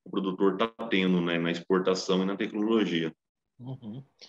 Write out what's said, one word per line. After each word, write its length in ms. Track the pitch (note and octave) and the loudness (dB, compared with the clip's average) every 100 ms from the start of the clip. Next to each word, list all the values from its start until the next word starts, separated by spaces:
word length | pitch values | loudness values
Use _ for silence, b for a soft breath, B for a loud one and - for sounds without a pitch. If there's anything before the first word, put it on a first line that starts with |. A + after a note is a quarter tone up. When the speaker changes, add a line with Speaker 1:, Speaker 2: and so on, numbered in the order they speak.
| - | -6
Speaker 1:
o 40 | |
produtor 440 | G2 F#2+ F#2 G2 F#2 | -4 -4 2 2 2
tá 120 | A2+ - A2+ | -2 -4 -2
tendo, 300 | G2 F#2 F2+ | 2 4 4
né, 180 | F2 E2+ | 2 0
na 140 | E2+ | 0
exportação 720 | F2 - F#2+ F#2 F#2 - F#2 | -2 0 2 2 0 0 0
e 20 | F#2+ | 0
na 120 | G2 | -2
tecnologia. 760 | E2 G#2+ G#2+ A2+ F#2 E2 D#2+ - _ _ _ _ | -4 -2 2 2 2 0 -2 -8 _ _ _ _
Speaker 2:
Uhum. 420 | B2 C3 A2 A#2+ C3+ _ | -14 -12 -12 -14 -16 _